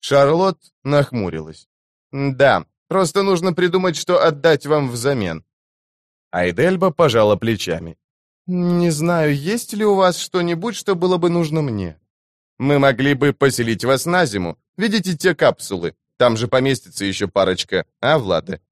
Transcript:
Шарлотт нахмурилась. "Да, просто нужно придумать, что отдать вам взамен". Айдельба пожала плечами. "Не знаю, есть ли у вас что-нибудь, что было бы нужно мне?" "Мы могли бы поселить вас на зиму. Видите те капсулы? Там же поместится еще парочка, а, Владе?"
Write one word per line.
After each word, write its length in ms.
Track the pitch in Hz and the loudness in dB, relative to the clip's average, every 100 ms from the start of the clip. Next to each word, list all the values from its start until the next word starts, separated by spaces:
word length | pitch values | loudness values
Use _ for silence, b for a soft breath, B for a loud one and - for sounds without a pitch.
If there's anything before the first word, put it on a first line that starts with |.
Шарлотт 580 | - 139 139 165 190 185 _ _ | 2 2 4 4 0 -2 _ _
нахмурилась. 840 | 131 147 139 120 95 80 78 80 _ _ _ _ _ | 0 0 0 -2 -4 -6 -12 -18 _ _ _ _ _
"Да, 520 | 139 139 131 139 101 80 _ _ | -6 -6 2 4 4 -2 _ _
просто 340 | 180 180 - | -2 -2 0
нужно 300 | 196 185 185 | 0 0 0
придумать, 440 | 165 180 180 185 165 | 0 0 0 -2 -4
что 220 | - 180 | 0 2
отдать 480 | 165 143 165 156 143 | 2 2 2 2 2
вам 240 | 151 139 | 0 0
взамен". 540 | 120 123 135 95 80 _ _ _ _ _ _ _ _ _ | -2 -2 -2 -2 -6 _ _ _ _ _ _ _ _ _
Айдельба 580 | 87 90 87 160 185 190 | -2 -2 2 0 2 -2
пожала 460 | - 160 117 107 101 | 2 2 4 4 2
плечами. 600 | 113 110 - 82 82 80 _ _ _ _ - | 0 -2 -2 -6 -8 -18 _ _ _ _ -8
"Не 440 | 180 175 175 175 | -4 0 2 0
знаю, 460 | 151 165 175 156 143 | 0 -2 0 0 0
есть 360 | 147 226 - | -2 -6 -6
ли 100 | 208 | -2
у 100 | 214 | 0
вас 240 | 196 185 175 | 4 2 0
что-нибудь, 560 | - 185 175 170 208 | -4 -4 -2 -4 -6
что 220 | 220 - 185 | -8 -4 -2
было 220 | 180 185 | 0 0
бы 120 | 175 | 0
нужно 320 | 175 165 160 | 0 0 -2
мне?" 340 | 147 107 90 78 _ _ _ _ _ _ | -2 -4 -6 -8 _ _ _ _ _ _
"Мы 200 | 131 143 | 0 4
могли 340 | 139 117 135 | 4 2 0
бы 180 | 143 143 | 2 0
поселить 520 | - 139 123 117 113 | 2 0 2 -2 -2
вас 220 | 120 135 160 | 0 0 0
на 200 | 180 160 | 0 0
зиму. 300 | 101 87 80 _ - | -2 -6 -8 _ -6
Видите 400 | 220 214 180 165 | -2 -2 -2 -2
те 180 | 180 | 0
капсулы? 600 | 160 147 - - 95 85 - _ _ | 2 2 2 -4 -6 -6 -8 _ _
Там 180 | 123 113 | 2 2
же 120 | 117 | 0
поместится 560 | 131 135 127 - - | 0 0 -2 -6 -8
еще 240 | 98 92 101 | -6 -4 -4
парочка, 560 | 98 95 92 - 92 78 _ | 0 0 0 -4 -4 -6 _
а, 180 | 120 156 | -2 0
Владе?" 420 | 104 85 80 92 _ | 0 -4 -4 -14 _